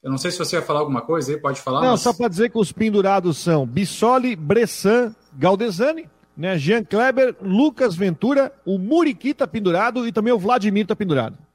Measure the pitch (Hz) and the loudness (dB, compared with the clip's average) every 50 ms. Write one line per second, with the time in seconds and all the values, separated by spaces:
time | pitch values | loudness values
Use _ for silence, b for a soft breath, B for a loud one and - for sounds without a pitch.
0 | - 135 135 131 - 180 175 - 165 - - 170 156 - 151 147 151 143 135 120 | -6 -6 -6 -4 -4 -4 -4 -4 -6 -4 -4 -4 -2 -2 -2 -2 0 0 -2 -4
1 | - - 165 165 139 131 147 147 - 143 139 - - 131 127 139 247 254 240 - | -2 -2 -2 -2 -2 -4 -6 -4 -4 -4 -6 -4 -6 -4 -2 0 2 2 2 2
2 | - 240 233 - 240 233 175 170 226 240 - 226 208 - - - 220 220 208 208 | 2 0 0 0 -2 -4 0 0 -2 0 2 0 -2 -2 0 -2 -2 2 2 2
3 | 190 196 196 196 180 180 151 - - 175 165 151 135 120 120 160 202 - - - | 2 4 2 2 2 0 -2 -2 0 0 2 2 0 0 -2 -2 -2 -2 -2 0
4 | 214 233 254 262 247 254 226 160 156 143 202 233 233 - - - - 196 220 240 | 2 2 4 2 2 0 -4 -4 -2 0 2 2 2 0 -2 -2 0 2 2 2
5 | 247 226 220 _ _ _ - 135 135 180 196 190 233 240 185 165 233 285 320 330 | 2 -2 -6 _ _ _ -6 0 2 2 2 2 0 -4 -2 -2 -2 -2 -2 -4
6 | 339 - _ _ _ _ _ - 151 185 190 165 135 156 214 240 208 - - 208 | -10 -18 _ _ _ _ _ -8 -4 -4 -2 -2 0 0 0 0 0 -2 0 0
7 | 240 262 254 247 262 247 - - 190 196 185 214 277 311 240 - 262 226 170 165 | 2 2 2 2 2 0 0 -4 -4 0 2 2 2 2 2 0 -2 -2 0 0
8 | 202 190 165 - - 233 285 277 269 254 - _ _ 180 190 190 185 208 294 339 | -2 -2 0 0 0 0 2 2 2 0 -4 _ _ -4 -4 -2 0 0 2 2
9 | 339 302 233 - - 262 294 - 277 170 - 226 208 185 165 175 214 240 226 254 | 2 2 -2 -2 -4 -6 -2 -2 -4 -4 -4 -2 0 0 0 2 0 0 -2 -2
10 | 240 233 180 226 208 233 247 220 175 202 240 - 196 214 196 202 214 - 214 - | -4 -2 -2 -2 0 2 0 2 2 2 2 2 2 0 0 0 0 -2 -4 -4
11 | 214 185 151 131 117 110 - - - _ _ | -2 0 0 0 0 -2 -8 -14 -20 _ _